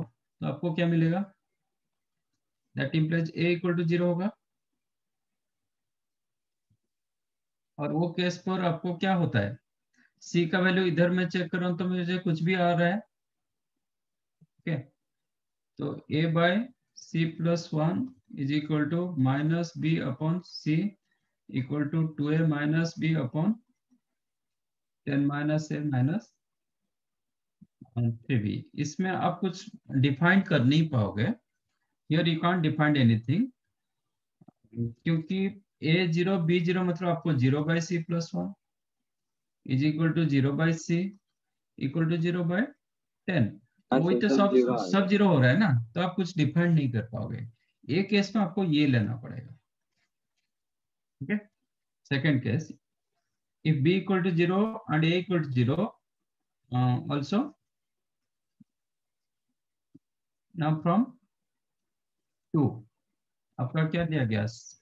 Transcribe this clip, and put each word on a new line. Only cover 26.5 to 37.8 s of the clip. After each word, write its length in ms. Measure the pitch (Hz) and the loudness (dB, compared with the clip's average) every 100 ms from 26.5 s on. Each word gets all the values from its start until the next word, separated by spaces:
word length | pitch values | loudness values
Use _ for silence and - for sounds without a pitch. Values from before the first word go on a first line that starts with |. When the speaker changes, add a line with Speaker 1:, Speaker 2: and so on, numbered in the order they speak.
| _ _ _ _ _ _ _ _ _ _ _ - _ - 120 | _ _ _ _ _ _ _ _ _ _ _ -20 _ -10 -2
Speaker 1:
three 400 | 117 113 - 127 | -2 -2 -2 -2
b। 100 | 104 98 - - | 0 -4 -8 -8
इसमें 280 | 151 - 185 | -8 -4 -4
आप 280 | 180 175 175 | -2 -2 -2
कुछ 240 | 190 - - - - 135 139 | -6 -6 -14 -20 -6 0 2
define 360 | 131 170 196 190 | 2 4 4 4
कर 140 | 135 | 2
नहीं 240 | 123 156 160 | 4 4 2
पाओगे। 380 | 131 98 98 175 247 _ _ _ _ _ _ _ | 0 0 0 -2 -2 _ _ _ _ _ _ _
Here 160 | 156 165 | 0 0
you 120 | 160 | 0
can't 240 | 175 185 156 | 0 0 0
define 280 | - 151 143 | 2 2 4
anything, 500 | 117 113 120 170 262 - _ _ _ _ _ _ _ _ - _ _ | 4 4 0 0 -2 -6 _ _ _ _ _ _ _ _ -20 _ _
क्योंकि 680 | 117 117 117 165 160 160 190 196 208 _ _ | -8 -8 -6 -2 -2 -2 -2 -2 -6 _ _
ए 240 | 151 170 185 | 0 2 2
ज़ीरो 300 | 165 175 196 160 | 0 0 0 2
बी 140 | 180 | 2
ज़ीरो 240 | 170 185 | 2 0
मतलब 260 | 180 170 180 | 0 -2 -2
आपको 240 | 165 165 135 | -2 -2 2
zero 220 | 131 147 151 | 2 2 0
by 120 | 165 | -2